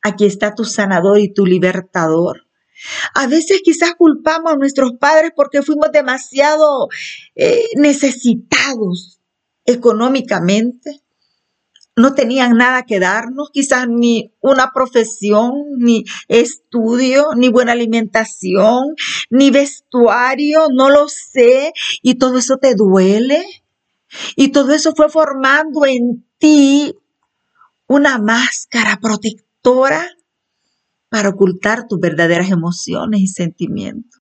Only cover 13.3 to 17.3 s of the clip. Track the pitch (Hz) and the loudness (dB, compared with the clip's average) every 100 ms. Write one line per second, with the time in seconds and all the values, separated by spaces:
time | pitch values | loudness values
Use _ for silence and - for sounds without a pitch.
13.3 | 262 294 277 277 254 247 233 240 226 - | -10 -8 -6 -2 -2 0 0 0 0 -4
14.3 | _ 262 269 254 269 254 247 220 - 202 | _ 0 2 0 -2 -2 0 -2 -4 0
15.3 | 208 233 277 294 269 240 226 - - - | 0 0 -4 -8 -2 0 0 -2 -16 -2
16.3 | 233 233 - _ 240 220 240 262 262 294 | 0 0 -6 _ -4 -2 0 2 2 0